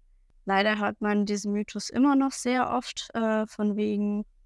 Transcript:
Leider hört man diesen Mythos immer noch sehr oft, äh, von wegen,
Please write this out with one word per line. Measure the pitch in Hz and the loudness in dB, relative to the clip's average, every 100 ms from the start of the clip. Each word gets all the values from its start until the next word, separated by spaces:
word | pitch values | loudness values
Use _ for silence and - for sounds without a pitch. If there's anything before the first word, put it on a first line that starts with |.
| _ _ _ _ - | _ _ _ _ 0
Leider | 196 208 214 | 2 4 2
hört | 208 214 | -2 0
man | 208 208 208 | 0 2 2
diesen | 208 208 | -2 -2
Mythos | 202 208 208 - | -2 -4 -8 -6
immer | - 277 269 | 2 4 4
noch | 269 | 2
sehr | - 247 254 247 | 0 -2 0 0
oft, | 247 - - - | -2 -4 -10 -8
äh, | 226 226 220 220 | -2 0 0 -2
von | - 208 202 | -2 -2 0
wegen, | 208 208 208 208 - _ | 0 0 0 -2 -6 _